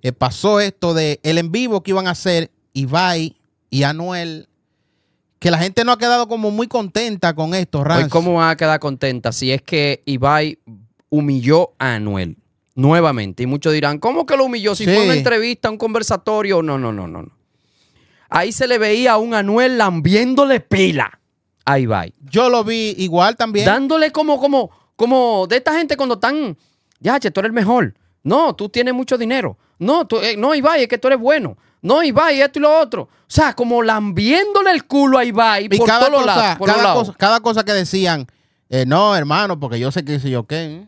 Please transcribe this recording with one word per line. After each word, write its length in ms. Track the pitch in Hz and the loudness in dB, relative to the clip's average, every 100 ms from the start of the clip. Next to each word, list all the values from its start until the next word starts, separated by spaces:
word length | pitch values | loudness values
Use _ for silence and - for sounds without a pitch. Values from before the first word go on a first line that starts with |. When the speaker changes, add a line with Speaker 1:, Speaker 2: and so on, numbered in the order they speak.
Speaker 1:
Que 100 | 127 | -6
pasó 460 | 123 127 - 196 208 | -2 -2 0 0 2
esto 340 | 202 - 170 | 0 -2 -2
de 280 | 160 156 147 | -2 -2 -4
el 160 | 156 165 | -2 -2
en 140 | 170 | -2
vivo 320 | 196 254 208 | -4 -2 -4
que 80 | 175 | -2
iban 160 | 190 185 | -4 -2
a 20 | |
hacer 400 | 170 190 170 165 _ _ | -4 -2 -2 -4 _ _
Ibai 640 | - 135 156 185 170 160 _ _ _ _ | -6 -2 0 0 -2 -6 _ _ _ _
y 140 | 131 | -2
Anuel. 640 | 139 151 175 180 170 160 - _ _ _ _ _ _ _ _ _ | -2 -2 -8 -8 -10 -12 -20 _ _ _ _ _ _ _ _ _
Que 140 | 175 | -2
la 60 | 165 | 0
gente 260 | 175 190 | -2 -2
no 80 | 170 | 0
ha 60 | 226 | 0
quedado 280 | 240 240 233 | 2 0 0
como 240 | 233 214 | -4 -4
muy 160 | 208 233 | -4 -4
contenta 680 | 247 202 208 233 202 170 156 | -4 -4 -4 -6 -2 -2 -2
con 180 | 156 | -4
esto, 240 | 185 175 151 | -4 -4 -4
Speaker 2:
Pues, 100 | 139 | 0
Speaker 1:
Rances. 200 | 135 139 | 0 2
Speaker 2:
¿cómo 220 | 165 175 | 0 2
va 160 | 170 165 | 2 2
a 60 | 160 | 2
quedar 240 | 160 156 | 0 0
contenta 500 | 147 135 139 123 113 | -2 -4 -4 -4 -6
si 220 | 110 131 | -4 -2
es 100 | 135 | -4
que 400 | - 160 143 139 | -2 -2 -2 -2
Ibai 540 | - 135 139 151 156 - - 107 110 _ _ | -6 -2 0 0 0 -8 -20 -20 _ _ _
humilló 680 | 151 147 135 120 156 180 _ | -2 0 0 4 4 2 _
a 160 | 131 | -4
Anuel 420 | 117 107 98 87 76 _ _ _ | -2 -4 -4 -4 -8 _ _ _
nuevamente? 680 | - 135 165 165 127 101 90 | 0 2 4 2 0 -6 -6
Y 20 | 123 | -6
muchos 260 | 143 156 | -2 -2
dirán, 260 | 151 143 147 | 0 -2 -2
"¿Cómo 260 | 220 294 294 | -2 -2 -4
que 100 | 285 | -2
lo 100 | 262 | -2
humilló? 280 | 240 208 | -2 -4
Si 100 | 202 | -2
fue 120 | 208 202 | 0 2
Speaker 1:
Sí. 80 | |
Speaker 2:
una 100 | 202 | 2
entrevista, 560 | 156 139 233 226 240 226 | 2 0 0 -2 -4 -6
un 80 | 214 | -4
conversatorio". 800 | 226 220 220 220 - 214 202 185 | -4 -4 -4 -4 -2 -2 0 0
No, 160 | 160 135 | 0 -4
no, 160 | 123 | -4
no, 140 | 104 90 | -6 -10
no, 160 | 82 | -12
no. 80 | - _ _ _ _ _ _ _ _ _ _ | -16 _ _ _ _ _ _ _ _ _ _
Ahí 200 | 160 190 | -2 -2
se 160 | 220 254 | -2 0
le 120 | 240 | 0
veía 340 | 214 214 254 | 2 2 2
a 60 | 220 | 2
un 140 | 233 | 0
Anuel 460 | 226 202 220 254 254 | -2 0 2 2 2
lambiéndole 800 | 202 170 151 202 247 262 277 254 | 0 0 0 2 2 2 2 2
pila 640 | - 196 185 151 107 _ _ _ _ _ - | 0 0 2 2 -2 _ _ _ _ _ 0
a 120 | 139 | 0
Ibai. 340 | 123 104 85 - | 2 -2 -4 -14
Speaker 1:
Yo 300 | 139 170 254 | -4 0 2
lo 120 | 240 | 2
vi 320 | 214 226 220 196 | 0 -2 -4 -4
igual 380 | 185 170 190 233 | -2 2 2 2
también. 280 | 226 208 | -2 0
Speaker 2:
Dándole 480 | 202 220 269 320 311 | 2 2 2 2 0
como, 260 | 311 311 285 | 0 0 2
como, 320 | 277 277 220 _ _ _ | 2 2 0 _ _ _
como 500 | 233 262 240 208 180 | 2 2 2 0 0
de 100 | 240 | 0
esta 160 | 262 311 | 0 0
gente 180 | 320 285 | 0 -2
cuando 200 | 269 226 | -2 0
están, 420 | 226 294 269 156 _ _ _ _ | -2 -2 -4 -8 _ _ _ _
"Ya, 180 | - 269 | -2 0
che, 120 | 220 | -2
tú 100 | 180 | -2
eres 80 | 202 | -2
el 60 | |
mejor. 400 | 233 202 247 143 - _ _ | 0 0 0 0 -6 _ _
No, 320 | - 247 320 | 0 2 2
tú 140 | 175 202 | -2 -6
tienes 240 | 240 240 | -2 -2
mucho 240 | 254 254 254 | -2 -2 -2
dinero. 400 | 226 262 190 - _ _ | -2 -4 -4 -10 _ _
No, 280 | 180 320 320 | 0 0 0
tú, 120 | 226 | -2
eh, 160 | 208 208 | -2 -2
no, 180 | 240 | 0
Ibai, 280 | 302 277 320 | 2 2 2
es 60 | 247 | 0
que 100 | 240 | 0
tú 100 | 254 | 0
eres 100 | 262 | 2
bueno. 380 | 233 302 180 95 _ _ | 2 0 -2 -10 _ _
No, 200 | 165 277 | 0 2
Ibai, 380 | 330 240 320 277 | 4 2 2 2
esto 180 | 277 285 | 0 2
y 40 | |
lo 160 | 294 311 | 2 4
otro". 240 | 285 220 | 2 -4
O 60 | 127 _ _ | -10 _ _
sea, 260 | - 302 | 2 2
como 280 | - 240 240 | 0 0 0
lambiéndole 880 | 226 220 208 180 214 320 415 403 381 | 2 0 -2 -2 2 2 2 2 2
el 120 | 330 | 0
culo 320 | - 285 277 262 | 0 2 4 4
a 60 | |
Ibai 400 | 240 208 226 202 208 | 2 2 2 2 0
Speaker 1:
Y 120 | 196 | 2
Speaker 2:
por 80 | 226 | 4
Speaker 1:
cada 200 | 226 262 | 4 4
Speaker 2:
todos 160 | 285 | 4
Speaker 1:
cosa, 140 | 240 196 | 2 2
Speaker 2:
lados, 220 | 214 170 | 0 0
por 100 | 196 | 2
los 80 | 220 | 2
Speaker 1:
cada 120 | 233 | 4
Speaker 2:
lados. 180 | 175 220 | 2 -2
Speaker 1:
cosa, 100 | - | 0
cada 220 | 196 226 | 2 2
cosa 240 | 226 220 | 0 -2
que 80 | 208 | 0
decían, 540 | 202 180 190 180 160 127 _ _ _ _ | -2 -2 -2 0 -2 -6 _ _ _ _
eh, 160 | 127 127 | -2 2
"No, 300 | 156 208 196 | 2 2 2
hermano, 420 | 147 156 202 170 | 0 -2 -2 -4
porque 200 | 139 117 | -6 -4
yo 100 | 127 | -4
sé 140 | 160 | -6
que 140 | 143 147 | -6 -6
sé 80 | 135 | -4
yo 140 | 127 110 | -4 -4
qué 180 | 151 160 156 | -8 -8 -12